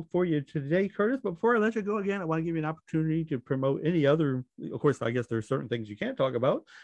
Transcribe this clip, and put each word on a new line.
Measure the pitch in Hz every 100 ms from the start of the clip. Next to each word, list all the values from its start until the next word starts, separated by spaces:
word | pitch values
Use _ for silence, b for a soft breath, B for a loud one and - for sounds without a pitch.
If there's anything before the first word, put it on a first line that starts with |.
| 165
for | 180
you | 180 151
today, | 139 156 139 180 196
Curtis. | - 208 269
But | 202
before | 170 226 233
I |
let | 214
you | 226
go | 202 208
again, | 196 196
I |
wanna | 160 160
give | 170
you | 165
an |
opportunity | 151 160 - 160 160 160
to | 160 135
promote | - 135 135 139
any | 160 180 139
other, | 160 147 127 123 - -
of | 127
course, | 147 127
I | 120
guess | 123 117
there's | 113 -
certain | 135 127
things | 120 107
you | 101
can't | 233 262
talk | 131
about, | 123 131 254 B B